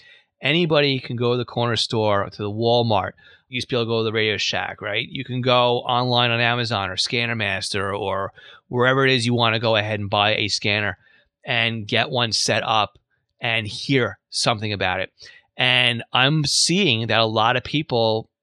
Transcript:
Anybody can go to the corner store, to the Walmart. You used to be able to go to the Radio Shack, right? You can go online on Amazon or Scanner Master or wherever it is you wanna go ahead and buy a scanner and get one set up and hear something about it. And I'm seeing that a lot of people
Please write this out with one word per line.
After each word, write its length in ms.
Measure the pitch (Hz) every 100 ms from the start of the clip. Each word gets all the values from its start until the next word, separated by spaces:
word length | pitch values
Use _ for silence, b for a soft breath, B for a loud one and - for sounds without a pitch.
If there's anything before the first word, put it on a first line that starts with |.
| b b b b
Anybody 580 | 131 165 170 156 143 131
can 180 | - 120
go 140 | 120
to 60 | 123
the 80 | 117
corner 300 | 120 120 110
store, 540 | - 113 107 101 -
to 120 | -
the 80 | 104
Walmart. 640 | 107 117 120 117 101 92 - b b b
You 60 | 127
used 140 | -
to 40 |
be 40 | 123
able 80 | 113
to 40 |
go 80 | 113
to 40 | 113
the 80 |
Radio 240 | 110 107 98
Shack, 440 | - 92 92 95
right? 260 | 104 107 -
You 160 | 135 123
can 160 | 127
go 380 | 127 123 123 120
online 520 | 127 123 123 120 120
on 80 | 117
Amazon 500 | 117 120 117 107 95
or 80 | 92
Scanner 380 | - 120 117 117
Master 580 | 101 95 - 101 98
or 380 | 98 98 95 98 - B B B
wherever 380 | 123 123 131 131
it 60 |
is 140 | 131 117
you 80 |
wanna 260 | 120 117 110
go 160 | 113 110
ahead 240 | 104 107
and 100 | 101
buy 260 | 104 104 107
a 120 | 104
scanner 500 | - 107 104 104 - b b b _ -
and 420 | 120 113 113 101
get 220 | 113 123
one 220 | 123 117
set 320 | 104 - 110
up 340 | - 110 101 _ _ _ _ _
and 260 | 120 113 107
hear 520 | - - 135 107 - _
something 420 | - 131 107 107
about 300 | 98 95 92
it. 100 | - _ B B B -
And 460 | 127 123 123 117 -
I'm 320 | 123 131 156 139
seeing 600 | - - 180 185 113 113
that 120 | 113
a 60 | 113
lot 320 | 110 113 123
of 60 | -
people 640 | 147 156 120 113 110 - _